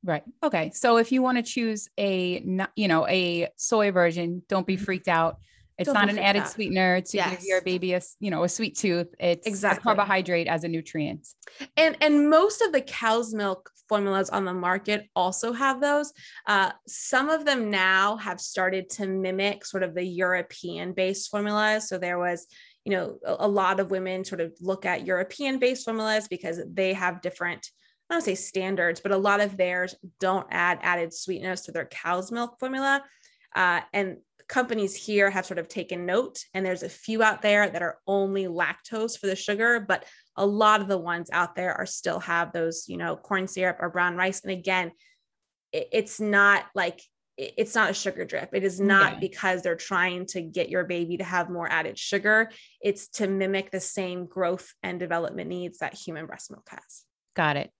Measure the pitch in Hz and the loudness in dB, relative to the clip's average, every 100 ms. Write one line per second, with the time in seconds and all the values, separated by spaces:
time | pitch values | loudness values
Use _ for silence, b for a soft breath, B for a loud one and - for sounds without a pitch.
0 | 185 151 - - 311 185 156 - 254 233 | -2 -4 -4 -4 0 0 -2 2 4 6
1 | 226 262 254 247 233 - 233 214 - - | 6 4 4 2 0 -2 -2 -2 -6 -2
2 | 202 190 180 180 - 185 190 - 208 165 | 0 0 0 -2 -2 -2 -2 0 2 4
3 | - 185 180 170 170 _ - 226 208 185 | 4 2 2 0 -2 _ 0 2 4 4
4 | 175 165 170 175 - 196 180 190 202 185 | 4 2 -4 -4 -2 -2 0 -2 0 -4
5 | 185 165 165 - b b b - 185 247 | 2 2 2 -2 b b b -6 0 4
6 | 202 208 196 202 220 - 208 185 185 180 | 4 4 2 2 0 -4 -2 2 4 4
7 | 180 208 175 180 190 185 180 180 180 180 | 0 -2 0 -2 0 0 0 -2 0 -2
8 | 180 - 208 160 175 - 220 - 208 170 | -4 -8 -4 0 0 0 -4 -2 0 0
9 | 175 - 180 175 220 196 202 - 240 208 | -2 -2 0 0 -2 -2 0 2 2 2
10 | 196 190 180 170 170 165 165 165 156 165 | 4 2 2 0 0 -2 -2 -4 -4 -4
11 | 151 151 - - B B 277 - 320 311 | -4 -6 -14 -20 B B -6 2 2 4
12 | 302 294 294 311 392 415 440 294 269 - | 4 6 6 6 6 2 2 2 -2 -4
13 | 226 226 233 220 202 185 - _ _ 208 | 0 2 0 -2 -2 -4 -8 _ _ 0
14 | 202 196 190 196 190 180 175 185 202 208 | 2 0 0 0 -2 -2 0 0 0 -4
15 | 208 - 180 185 226 240 269 262 285 294 | -2 0 0 0 -4 0 0 2 2 2
16 | 285 - B B - 202 190 - - - | 0 -10 B B 2 4 4 0 -14 -10
17 | - 254 285 320 294 269 214 202 185 190 | 0 0 2 0 2 0 2 2 4 6
18 | 202 220 208 180 - - 185 190 185 - | 4 0 -6 -8 -6 0 0 0 -4 -6
19 | 196 190 185 190 202 202 - 196 185 165 | -2 -2 -2 0 -2 -2 -6 -4 -2 -2
20 | 180 175 185 180 175 - 175 170 175 185 | -4 0 2 2 -2 -10 -10 -8 -6 -2
21 | 185 196 - 208 208 208 214 214 214 185 | -2 -2 -4 -4 -2 2 2 2 -2 -6
22 | 175 180 180 175 - B B B - 190 | -4 -2 -2 -4 -8 B B B -2 -2
23 | 175 - - - 208 202 190 190 185 190 | -2 -6 -4 0 2 2 2 2 0 -2
24 | 185 185 185 180 165 165 180 190 185 175 | -2 -6 -6 -6 -6 -6 -4 -2 -2 -4
25 | 175 185 185 - 277 269 254 254 - 226 | 0 -2 -2 -4 -4 2 0 0 -4 -4
26 | 220 214 214 180 170 170 - 180 190 190 | 0 0 -2 -8 -6 -6 -6 0 0 2
27 | 180 175 175 - 175 170 - _ _ _ | -2 -2 -8 -6 -6 -6 -12 _ _ _
28 | _ 339 330 190 - 190 185 190 170 170 | _ -2 0 -4 -4 -4 -2 0 0 0
29 | 196 196 202 202 208 196 180 180 180 - | 0 2 4 2 2 0 -2 0 -4 -8
30 | 185 _ 190 190 - - 175 175 - 175 | -20 _ 0 0 -2 0 0 0 0 0
31 | 170 - - 185 185 180 - 165 - - | -2 -6 -8 -6 -4 -6 -6 -8 -8 -8
32 | 165 180 185 233 240 - 254 262 277 277 | -2 -2 -2 -6 -6 -6 -6 -2 0 0
33 | 277 b b b b - 185 170 - 202 | -2 b b b b 0 2 2 0 -2
34 | 190 - _ _ _ - 240 226 196 196 | -2 -6 _ _ _ -2 0 0 -2 -4
35 | - 208 196 196 185 175 165 - 175 175 | -2 4 4 2 -4 -6 -6 -8 -6 -6
36 | 175 190 254 - - 190 190 180 - - | 0 0 0 -6 -8 -4 -2 -2 -6 -12
37 | - 220 220 208 214 208 208 175 175 - | -6 2 2 4 4 4 4 0 -6 -6
38 | - 196 196 196 185 170 165 170 - 226 | 0 0 2 0 -2 -2 -2 -4 -8 -4
39 | 226 - 196 190 - 208 226 240 202 285 | -4 -2 -4 -2 -2 0 2 2 2 -2
40 | - B B - 202 208 214 214 196 190 | -2 B B 0 0 4 6 6 4 -2
41 | 170 170 170 165 175 - 180 - - - | -2 -6 -2 -2 -2 -2 -4 -2 -6 -4
42 | - 170 185 170 170 170 165 165 - 175 | -4 -4 -2 -2 0 -2 -2 -4 -10 -6
43 | 170 165 - 190 185 - 185 175 175 180 | -6 -6 -4 -4 -2 0 -2 0 -4 0
44 | 180 175 185 185 196 185 180 185 175 - | 0 2 -2 -2 -6 -6 0 0 0 -8
45 | b b b _ _ _ _ 156 135 226 | b b b _ _ _ _ -6 -2 -2
46 | 214 - 214 202 202 196 - 202 175 175 | -2 -4 0 4 6 4 0 -4 -4 -4
47 | - _ _ - 135 - 220 233 196 196 | -20 _ _ -12 -10 -2 -2 2 0 0
48 | 196 185 175 160 175 196 190 180 196 196 | -4 -6 -6 -6 -4 -2 -2 2 4 6
49 | 196 - 185 - 190 185 180 170 - 190 | 6 2 -6 -2 -2 0 0 -4 -2 0
50 | 180 180 185 190 165 175 165 185 175 175 | 0 -2 -6 -8 -6 -4 -2 -2 -2 -2
51 | 170 175 180 180 180 175 170 165 160 - | -2 -4 -2 -2 -2 -4 -2 -2 -2 -6
52 | - 202 202 214 226 B B B 202 202 | -4 0 4 4 2 B B B -2 -2
53 | - - 196 196 190 196 190 190 180 - | -6 -4 0 0 0 0 -2 -6 -6 -4
54 | 185 180 175 - 175 180 - _ 190 180 | -6 -6 -8 -2 -2 -2 -8 _ -8 -6
55 | 175 170 165 - 170 180 180 175 147 - | -2 -2 -2 -6 -8 -8 -8 -8 -10 -10
56 | - 160 160 - - - _ - _ - | -12 -12 -12 -14 -16 -20 _ -20 _ -20
57 | _ _ _ - 156 143 143 _ | _ _ _ -2 0 0 -6 _